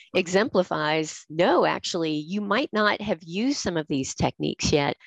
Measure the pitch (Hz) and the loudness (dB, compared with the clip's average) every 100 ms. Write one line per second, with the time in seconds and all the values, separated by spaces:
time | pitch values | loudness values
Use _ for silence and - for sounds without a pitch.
0 | - 185 170 185 226 196 185 160 151 160 | -4 -2 2 0 2 2 0 -2 0 0
1 | 156 - - 156 202 349 160 151 - 175 | -2 -10 -8 2 4 4 2 0 -4 -2
2 | 160 151 151 202 202 208 294 214 208 - | -2 -2 -4 -6 0 -2 0 2 2 0
3 | 208 165 170 185 254 285 202 165 151 143 | -4 -6 -4 -2 0 0 -2 -2 -2 -2
4 | 135 - 135 - 151 - - 147 143 - | -4 -2 -4 -2 -6 -2 0 2 0 -4